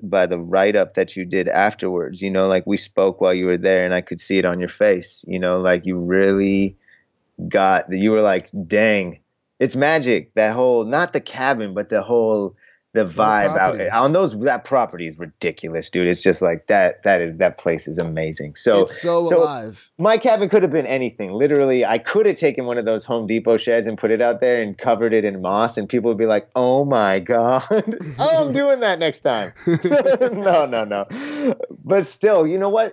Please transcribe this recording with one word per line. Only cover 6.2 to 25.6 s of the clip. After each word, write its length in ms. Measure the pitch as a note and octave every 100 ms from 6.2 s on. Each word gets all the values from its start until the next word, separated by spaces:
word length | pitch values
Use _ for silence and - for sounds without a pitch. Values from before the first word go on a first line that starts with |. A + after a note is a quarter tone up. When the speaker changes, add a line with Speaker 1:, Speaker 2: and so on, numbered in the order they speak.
| G2 G2 G2 G2 G2 F#2+ _ _ _ _ _ - F2
Speaker 1:
got, 440 | G2+ F#2+ F#2 E2+
you 180 | F#2 G#2
were 100 | A2
like, 280 | G#2+ F#2+ - G2+ E2+
"Dang, 540 | G#2 A2 G#2 F2+ D#2 _ _ _ -
it's 160 | C3 B2+
magic." 580 | C#3+ D#3+ B2 G#2+ C#2
That 200 | - G#2+
whole, 300 | A2+ B2+ A#2+
not 280 | A2 C#3 F3
the 80 | -
cabin, 540 | - - C3 C3 G#2
but 140 | F#2+ G2+
the 140 | G#2+
whole, 540 | F#2+ A#2+ A2+ A2 G2 - _ _ _
the 100 | A2+
Speaker 2:
The 60 | G#2
Speaker 1:
vibe 380 | E2+ G#2+ G#2+ G2+
out 80 | G2
Speaker 2:
property. 320 | F#2+ - F#2
Speaker 1:
on 240 | A2 C3+
those, 260 | E3 F#3 G#2+
that 240 | B2+ B2 -
property 400 | C3+ A#2 F2 E2+
is 120 | D#2
ridiculous, 720 | E2+ - E2+ D#2+ E2 E2 D#2+
dude. 180 | F2+ F2
It's 140 | F2
just 200 | - F2
like, 240 | F2+ E2+ -
that, 360 | G#2 F2+ -
that 180 | G#2 F#2+
is, 160 | E2+ E2
that 180 | F#2 -
place 320 | - E2 -
is 80 | D#2+
amazing. 580 | E2 D#2 D#2 D#2 D2
So, 280 | D2 - G#2
Speaker 2:
It's 180 | F#2+ -
so 300 | E3+ E3+ E3+
Speaker 1:
so 80 | F3
Speaker 2:
alive. 460 | D#3+ C3+ A2 G2 - -
Speaker 1:
my 220 | F#3 A3
cabin 320 | B3 A3 G3
could 120 | G#3+
have 100 | F#3
been 120 | D3+
anything. 480 | C3 C3 B2+ - G2
Literally, 540 | G2 C#3+ C#3+ C#3 B2+ A2
I 100 | A2+
could 300 | - G3+ G#3+
have 80 | D#3+
taken 300 | D#3+ C#3 B2
one 100 | A#2+
of 80 |
those 220 | A2 A2 -
Home 200 | A#2 G#2+
Depot 300 | A2+ A2+ A#2
sheds 300 | - A#2 A2
and 100 | G#2+
put 140 | G#2+
it 100 | A2
out 220 | A#2+ A#2+
there 180 | B2+ A#2+
and 160 | G#2+ G2
covered 380 | - A2+ A2+
it 100 | A2
in 160 | G#2 G2
moss, 380 | F2+ G2+